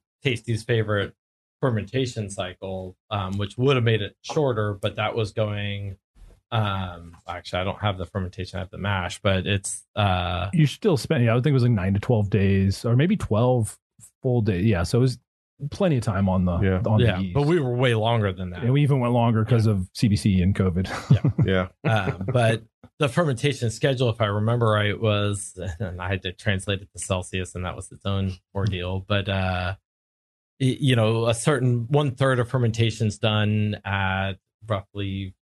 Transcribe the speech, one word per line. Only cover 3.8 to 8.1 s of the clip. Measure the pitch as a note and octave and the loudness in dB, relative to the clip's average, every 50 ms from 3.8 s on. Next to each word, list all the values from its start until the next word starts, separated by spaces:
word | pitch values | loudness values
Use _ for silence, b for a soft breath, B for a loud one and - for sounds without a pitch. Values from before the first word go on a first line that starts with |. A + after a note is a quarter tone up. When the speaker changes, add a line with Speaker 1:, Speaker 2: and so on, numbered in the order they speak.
| A2+ | 2
Speaker 1:
made | A#2 A2+ G2+ | 2 0 0
it | G2+ F2+ - _ | -2 -6 -10 _
shorter, | - - - D#3+ D3 C3 A#2+ A2 G#2+ G#2 G2+ | -14 -6 -2 0 0 0 0 -2 -2 -4 -4
but | F#2+ - G#2 - | -4 -6 -4 -4
that | G#2+ G#2+ G#2+ A#2+ | -2 -4 -2 -2
was | A#2+ G#2+ G2 | -2 -4 -2
going, | - A2+ G#2+ G#2 G#2 G2+ G2+ G2+ G2+ G2+ G2+ G2 G2 - _ _ _ - - - - _ _ _ | -2 -4 -4 -2 -4 -6 -6 -6 -6 -6 -8 -10 -12 -14 _ _ _ -20 -20 -20 -20 _ _ _
um, | A#2+ A2+ G#2 G2+ G2 F#2+ F#2 F2+ F2 E2+ E2+ E2+ E2+ - _ F2 | -2 0 0 0 -2 -4 -6 -8 -10 -14 -16 -20 -20 -16 _ -12
actually, | F2 F2 - - - F2+ | -12 -12 -10 -6 -4 -2
I | F#2 | -2
don't | G2 - - | -2 -4 -2
have | G2+ G#2 G2 F#2 | -2 -2 -2 -2
the | F2 | -8
fermentation, | - | -6